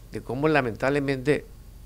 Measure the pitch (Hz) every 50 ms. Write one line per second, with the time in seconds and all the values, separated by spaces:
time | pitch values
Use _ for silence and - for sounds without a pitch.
0 | - - - 110 - - 117 135 147 156 156 143 127 117 104 - 131 135 143 147
1 | 139 143 139 131 123 147 143 - - - - - - - - - -